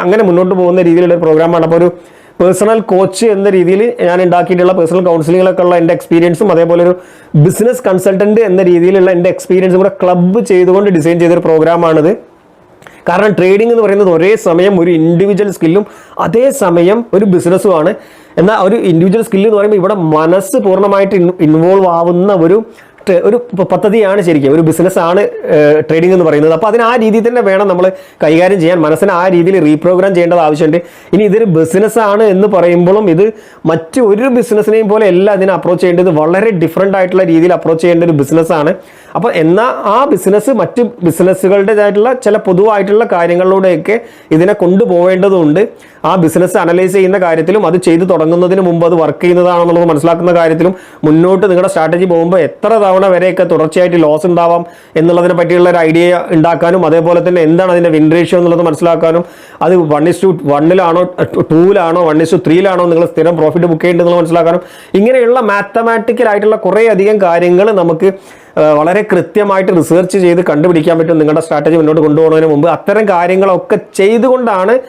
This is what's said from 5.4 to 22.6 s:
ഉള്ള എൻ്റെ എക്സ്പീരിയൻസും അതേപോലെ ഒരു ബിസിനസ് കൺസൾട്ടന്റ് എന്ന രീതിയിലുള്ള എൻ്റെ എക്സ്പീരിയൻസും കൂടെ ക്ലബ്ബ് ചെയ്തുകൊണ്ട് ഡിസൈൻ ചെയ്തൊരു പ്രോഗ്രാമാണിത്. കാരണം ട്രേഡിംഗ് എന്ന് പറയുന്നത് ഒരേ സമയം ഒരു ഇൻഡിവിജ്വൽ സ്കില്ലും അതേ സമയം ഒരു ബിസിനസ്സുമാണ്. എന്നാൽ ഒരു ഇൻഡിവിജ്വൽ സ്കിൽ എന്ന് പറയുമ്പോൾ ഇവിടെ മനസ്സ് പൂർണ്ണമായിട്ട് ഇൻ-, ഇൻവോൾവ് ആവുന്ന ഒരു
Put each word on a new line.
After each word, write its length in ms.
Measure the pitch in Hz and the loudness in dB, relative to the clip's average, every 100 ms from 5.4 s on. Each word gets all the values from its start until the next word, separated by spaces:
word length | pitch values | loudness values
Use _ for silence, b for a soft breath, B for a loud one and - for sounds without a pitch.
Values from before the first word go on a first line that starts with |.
| 185 185 180 | 0 0 0
ഉള്ള 80 | 175 | 0
എൻ്റെ 140 | 165 175 | 0 -2
എക്സ്പീരിയൻസും 500 | - 170 170 165 208 | 0 0 0 0 0
അതേപോലെ 280 | 170 165 170 175 | 0 2 2 0
ഒരു 80 | 180 B B B 156 156 | -2 B B B 2 2
ബിസിനസ് 360 | 190 226 247 208 | 2 -2 -2 -2
കൺസൾട്ടന്റ് 540 | 185 190 190 208 214 214 | 0 -2 -2 -2 0 0
എന്ന 120 | 185 180 | 0 2
രീതിയിലുള്ള 400 | 175 175 196 185 175 | 2 2 2 2 0
എൻ്റെ 140 | 180 | -2
എക്സ്പീരിയൻസും 460 | - - 185 185 185 | -4 -2 0 2 0
കൂടെ 100 | 196 190 | 0 -2
ക്ലബ്ബ് 380 | 180 180 180 214 196 | -2 0 0 0 0
ചെയ്തുകൊണ്ട് 380 | 185 180 185 208 175 | 0 2 2 2 0
ഡിസൈൻ 220 | 156 170 | 0 0
ചെയ്തൊരു 220 | 170 170 165 | 2 0 2
പ്രോഗ്രാമാണിത്. 640 | 160 160 170 170 156 156 220 - _ _ _ _ _ B B - | 0 2 0 0 2 0 -2 -10 _ _ _ _ _ B B -4
കാരണം 240 | 180 214 185 | 0 0 0
ട്രേഡിംഗ് 340 | 185 202 226 | 0 2 2
എന്ന് 100 | 233 | 0
പറയുന്നത് 260 | 208 202 196 160 | 0 0 0 2
ഒരേ 140 | 180 220 | 0 0
സമയം 300 | 190 170 190 190 | 0 0 0 0
ഒരു 80 | 170 170 | 0 0
ഇൻഡിവിജ്വൽ 520 | 160 170 202 190 202 180 | 0 0 0 0 -4 -2
സ്കില്ലും 280 | 160 190 208 B B B - | 0 0 -2 B B B -2
അതേ 240 | 226 269 269 | 0 0 0
സമയം 360 | 196 170 175 226 233 185 | -2 0 0 0 -2 -2
ഒരു 100 | 208 | 0
ബിസിനസ്സുമാണ്. 580 | 180 170 185 202 170 160 220 B B B - | 0 0 0 0 0 0 -4 B B B -2
എന്നാൽ 180 | 175 220 185 | 0 0 0
ഒരു 100 | 226 196 | 0 0
ഇൻഡിവിജ്വൽ 340 | 160 185 220 214 | 0 0 0 -2
സ്കിൽ 160 | 190 214 | -2 0
എന്ന് 100 | 208 | 0
പറയുമ്പോൾ 220 | 208 208 | 0 0
ഇവിടെ 140 | 180 208 160 156 | 0 -2 0 0
മനസ്സ് 400 | 160 185 190 254 202 | 2 0 0 -2 0
പൂർണ്ണമായിട്ട് 480 | 185 202 196 196 202 | 0 0 0 0 0
ഇൻ-, 160 | 175 180 156 | -2 0 0
ഇൻവോൾവ് 400 | 156 170 196 185 170 | 2 2 2 2 0
ആവുന്ന 340 | 170 175 196 190 165 | 0 0 0 0 2
ഒരു 120 | 208 | 0